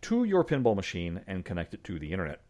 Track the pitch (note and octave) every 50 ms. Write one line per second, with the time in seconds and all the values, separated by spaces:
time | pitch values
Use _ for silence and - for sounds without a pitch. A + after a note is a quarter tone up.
0 | - - A3 A#3+ B3 G#3+ F#3+ F3+ E3 - D3+ C3+ B2 A#2 G#2+ G2 F#2 - - F2
1 | E2+ E2+ E2+ F#2 - - F#2+ F#2 F2 - F#2+ E2+ E2 - - - - - F2+ D#2
2 | D3+ D2+ F2+ F#2+ F2 D2+ D2 - - _